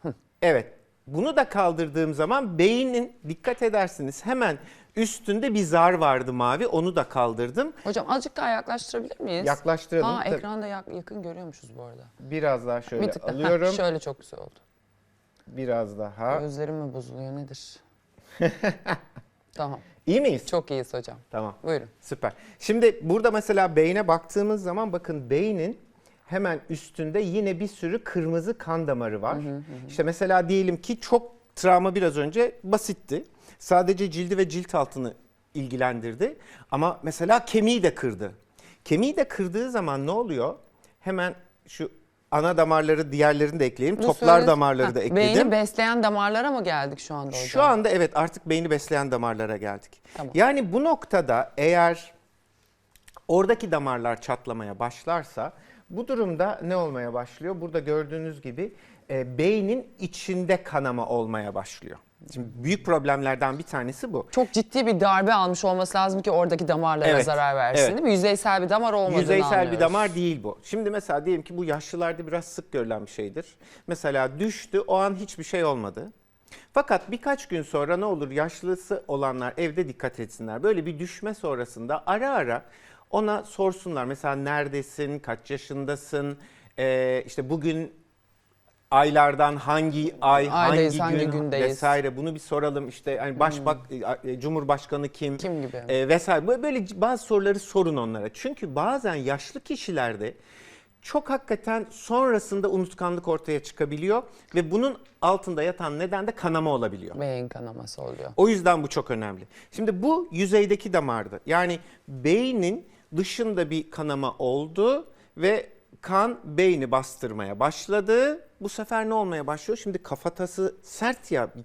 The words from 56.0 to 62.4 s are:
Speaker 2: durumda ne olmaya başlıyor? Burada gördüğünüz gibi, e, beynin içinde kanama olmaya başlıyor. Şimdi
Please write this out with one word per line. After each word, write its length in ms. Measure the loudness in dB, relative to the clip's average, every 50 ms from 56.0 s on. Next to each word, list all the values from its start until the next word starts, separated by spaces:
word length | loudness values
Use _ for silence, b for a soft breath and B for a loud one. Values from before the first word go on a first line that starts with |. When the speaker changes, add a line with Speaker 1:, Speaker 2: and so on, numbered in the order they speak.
| -6 -4
Speaker 2:
durumda 520 | -2 -2 -2 -2 0 0 0 -2 -2 -4 -4
ne 120 | -4 -2
olmaya 380 | -2 -2 -2 -4 -4 -6 -4 -4
başlıyor? 480 | -6 -6 -8 -10 -10 -8 -8 -8 -6
Burada 180 | -6 -4 -4 -4
gördüğünüz 640 | -2 -2 -2 -2 -2 -4 -6 -8 -8 -8 -10 -10
gibi, 340 | -12 -12 -8 -8 -8 -8 -10 B B B B B B B
e, 280 | -4 -4 -4 -4 -2 2
beynin 500 | 2 4 4 2 2 0 -2 -2 -4 -8 -12 -10
içinde 640 | -10 -8 -8 -8 -6 -4 -4 -2 0 2 0 0 0
kanama 440 | -2 -2 0 0 0 -2 -2 -2 0
olmaya 480 | 0 0 0 0 -2 -4 -4 -4 -6
başlıyor. 420 | -6 -8 -8 -12 -16 -16 -18 -18 -18 _ _ _ _ -20 -16 -12
Şimdi 140 | -12